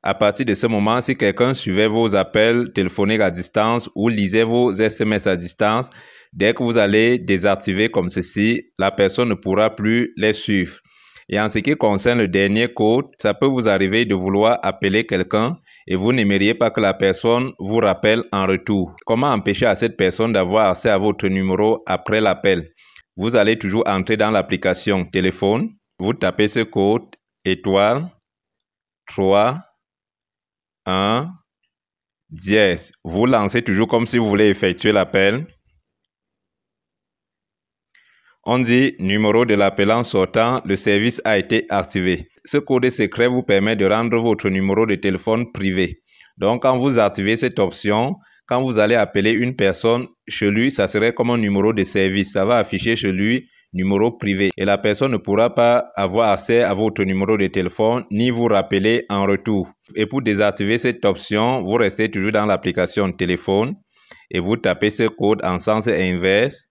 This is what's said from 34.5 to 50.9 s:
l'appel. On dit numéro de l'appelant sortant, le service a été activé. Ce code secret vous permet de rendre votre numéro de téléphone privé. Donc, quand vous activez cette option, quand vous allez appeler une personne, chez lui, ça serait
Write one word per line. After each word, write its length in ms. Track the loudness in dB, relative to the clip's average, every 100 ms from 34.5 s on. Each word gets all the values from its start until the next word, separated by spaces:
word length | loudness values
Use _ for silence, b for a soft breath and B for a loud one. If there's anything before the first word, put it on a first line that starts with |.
| 2 -2 0 0
l'appel. 540 | 2 2 2 2 0 -8 _ _ _ _ _ _ _ _ _ _ _ _ _ _ _ _ _ _ _ _ _ _ _ _ b b b b b
On 140 | -2 -2
dit 380 | 2 2 2 0
numéro 460 | -2 0 2 2
de 100 | 2
l'appelant 480 | 2 2 2 0 0
sortant, 600 | 0 0 0 0 0 0
le 100 | -2
service 480 | -2 0 0 0 -2
a 140 | 0 0
été 260 | 0 -2 0
activé. 600 | -4 -4 -4 -2 -2 -6 _
Ce 140 | -4 -4
code 320 | 0 2 2
secret 380 | 0 -4 0 0
vous 160 | 0
permet 320 | 2 2 2 0
de 100 | 0
rendre 320 | 0 0 0
votre 300 | 0 0 0
numéro 360 | -2 0 0
de 120 | 0 0
téléphone 560 | -2 -4 -2 -2 -4
privé. 500 | -4 -2 0 -2 -4 b b b _
Donc, 240 | -2 0
quand 140 | 0 2
vous 220 | 0 2
activez 380 | 2 0 -2 0
cette 240 | -2 0
option, 560 | -2 -2 -2 0 -2 -6 b b _
quand 120 | -2
vous 180 | 0 2
allez 180 | 2 2
appeler 340 | 2 0 0
une 240 | 0 -2
personne, 540 | 0 -2 0 0 0 -4 _ -14
chez 240 | -4 0
lui, 220 | 0 0
ça 160 | 0
serait 260 | -2